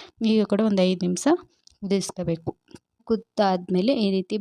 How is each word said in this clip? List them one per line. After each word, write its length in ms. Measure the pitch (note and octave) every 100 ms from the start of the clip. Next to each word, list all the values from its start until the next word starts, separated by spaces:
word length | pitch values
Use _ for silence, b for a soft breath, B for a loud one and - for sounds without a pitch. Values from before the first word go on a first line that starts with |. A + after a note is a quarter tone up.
| B B
ಈಗ 200 | A3+ A3
ಕೂಡ 160 | G3+ G3+
ಒಂದು 220 | A3 G3
ಐದು 240 | F#3 F3+ F3+
ನಿಮಿಷ 200 | F3+ C#4+ F4 - _ - -
ಕುದಿಸ್ಕೋಬೇಕು. 680 | F#3+ G3 - - F3 E3 - - _ - _ _ -
ಕುದ್ದಾದ್ಮೇಲೆ 840 | A3+ - - G3+ F#3 F3+ F#3 G#3+ C4+
ಈ 20 | G3+ F#3+
ರೀತಿ 200 | F#3 G#3+